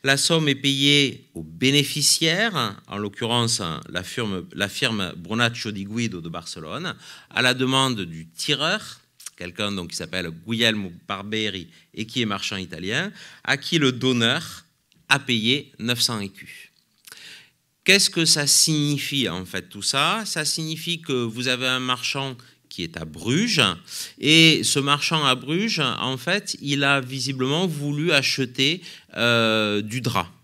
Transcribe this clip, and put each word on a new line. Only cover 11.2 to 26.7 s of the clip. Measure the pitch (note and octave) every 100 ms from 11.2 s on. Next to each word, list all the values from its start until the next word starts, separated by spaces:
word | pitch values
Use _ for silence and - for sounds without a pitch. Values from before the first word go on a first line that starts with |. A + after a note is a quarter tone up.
| G2 A2 G#2+ F#2 E2 - _
et | -
qui | - B2+
est | A2
marchand | G2 - G2+
italien, | F2 D#2+ F#2 B2+ G3 - - -
à | - C3+
qui | - D#3+
le | C3+
donneur | B2 B2 B2 A#2 D3 - - _ _ _ _ -
a | C#3
payé | - A#2 A2 C#3 - -
neuf | A2+ A#2+
cents | - A2
écus. | G2 - - - - _ _ _ - - - - - _ _ _
Qu'est-ce | - G3 -
que | E3+ D#3+
ça | D#3 C#3+
signifie | - - D#3 D3 C#3+ C#3 C#3 G#2+
en | F2 F2+
fait | F#2+ F2
tout | G#2
ça ? | F#2+ C#3 D#3 G#3+ G#3
Ça | E3
signifie | D3+ - D#3+ D#3+ E3+ E3+
que | -
vous | B2+ A#2 A2 B2+
avez | B2+ B2+
un | B2+
marchand | B2+ B2 - C#3+ C#3 A#2+ - _ _
qui | -
est | E2 E2
à | D#2+
Bruges, | D2 F#2 D3 A#3 F3 G#2+ E2+ - - - -
et | C#3 D#3+ D#3+ C#3
ce | A#2+ C#3+
marchand | C#3 C#3+ - D#3+
à | C#3
Bruges, | B2+ A#2+ E3 A3 F3+
en | C3+ G2+ B2+ C3
fait, | - G3+ G#3 -
il | C#3+